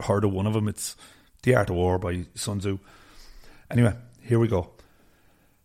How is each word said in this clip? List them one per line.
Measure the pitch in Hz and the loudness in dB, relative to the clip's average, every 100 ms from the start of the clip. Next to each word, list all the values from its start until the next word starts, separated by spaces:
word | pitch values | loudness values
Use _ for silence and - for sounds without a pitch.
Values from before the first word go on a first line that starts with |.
heard | - 101 | -2 2
of | 104 | 2
one | 95 104 | 0 0
of | |
them. | 110 107 | 0 -2
It's | - - - - - _ _ | -4 -10 -12 -20 -20 _ _
The | - 120 | 2 2
Art | 98 | 2
of | 87 | 0
War | 90 92 | 0 0
by | 90 90 85 - | -2 -6 -8 -10
Sun | - 101 | -6 -4
Tzu. | 98 95 - - - - - - - - - | -4 -6 -10 -20 -20 -20 -20 -20 -20 -20 -2
Anyway, | 120 120 - - - | 2 2 2 -14 -20
here | - 117 | 0 2
we | 113 | 2
go. | 90 85 - _ _ _ _ _ _ _ _ | 0 -4 -14 _ _ _ _ _ _ _ _